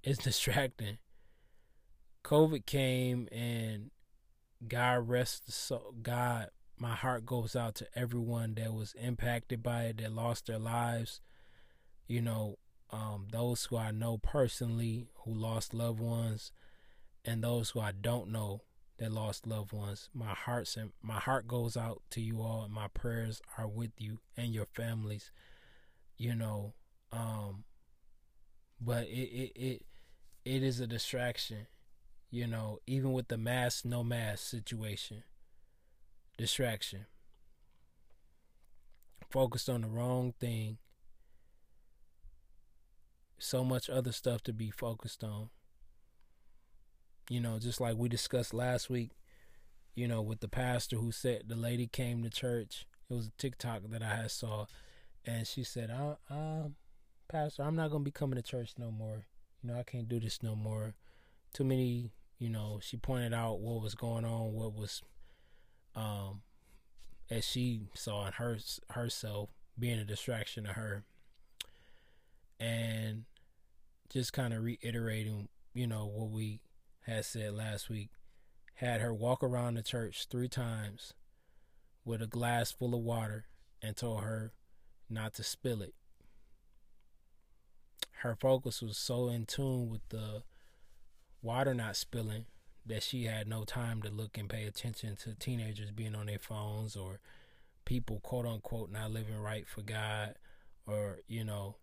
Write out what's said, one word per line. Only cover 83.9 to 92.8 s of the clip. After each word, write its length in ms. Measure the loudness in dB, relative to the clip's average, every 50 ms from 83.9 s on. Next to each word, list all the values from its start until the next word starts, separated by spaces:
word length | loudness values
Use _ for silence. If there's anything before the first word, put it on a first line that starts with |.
| -2
told 260 | -2 0 0 0 0 0
her 300 | 0 0 -2 -2 -4 -8 -12 -20 -20 -20 -20 -20 -20 -20 -20 -8 -6
not 260 | -4 -2 -2 -2 -4
to 80 | -4 -4
spill 400 | -4 -4 -2 0 0 0 0 -2
it. 120 | -6 -8 -14 -20 -20 -20 -20 -20 -20 -20 -20 -20 -20 -20 -20 _ -20 -20 -20 -20 -20 -20 -20 -20 -20 -20 -20 -20 -20 -20 -20 -20 _ -20 -20 -20 -20 -20 -20 -20 -20 -10 -10 -10 -10 -8 -4 -2
Her 140 | -2 0
focus 440 | 4 6 6 6 6 4 0 -2 -2
was 160 | -2 -2 -2
so 320 | -2 0 2 2 4 4 2
in 180 | 2 0 0
tune 420 | 0 0 0 2 2 2 2 2 0
with 120 | -2 -4 -4 -4
the 340 | -4 -4 -4 -4 -4 -6 -8 -10 -16 -18 -20 -20 -20 -20 -20 -18 -18 -18 -18 -18 -18 -20 -20 _ -18 -6 -2
water 320 | 0 4 4 4 4 4
not 220 | 2 2 0 0
spilling 500 | -2 -2 -2 -2 -2 0 0 -2 -2 -4 -8 -14 -18 -20 -20 -20 -14